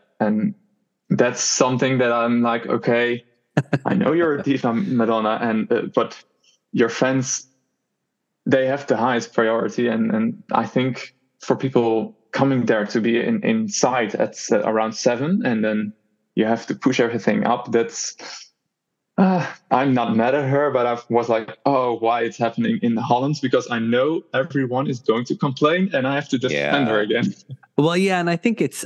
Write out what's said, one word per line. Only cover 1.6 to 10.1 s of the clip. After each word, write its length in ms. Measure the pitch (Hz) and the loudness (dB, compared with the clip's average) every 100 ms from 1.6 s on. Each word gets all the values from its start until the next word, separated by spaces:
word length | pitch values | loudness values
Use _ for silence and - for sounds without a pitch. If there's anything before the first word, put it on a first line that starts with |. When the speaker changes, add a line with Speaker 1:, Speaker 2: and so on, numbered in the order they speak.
| 131 127 131 131 | 2 2 0 2
Speaker 1:
that 120 | 123 | 2
I'm 300 | 120 117 120 | 2 2 2
like, 240 | 120 117 117 | 2 0 -2
"Okay, 580 | 120 127 120 120 120 - _ _ 147 - 135 - | -2 0 2 0 -2 -8 _ _ -4 -2 -2 0
I 80 | |
know 180 | 196 131 | 0 2
you're 260 | 165 165 143 | 2 2 0
a 20 | |
Speaker 2:
<laughs> 60 | 139 | 0
Speaker 1:
diva, 240 | 131 123 | 0 0
Madonna, 640 | 113 98 123 113 113 107 110 | 0 0 0 2 2 0 0
and, 320 | 117 110 104 | 0 0 0
uh, 100 | 120 98 | 0 0
but 240 | - 113 - _ _ _ _ _ | 0 -2 -6 _ _ _ _ _
your 180 | - 113 | 2 2
fans, 560 | - 131 131 131 - - _ _ _ _ _ _ _ _ _ - | 2 0 2 -2 -6 -10 _ _ _ _ _ _ _ _ _ 0
they 180 | 131 131 | 2 2
have 220 | 139 - | -2 -2
the 100 | 113 | 0
highest 340 | 123 120 113 | 2 0 -2
priority." 540 | - 110 113 117 - 120 | 0 2 2 -2 0 0
And, 240 | 113 110 | 0 0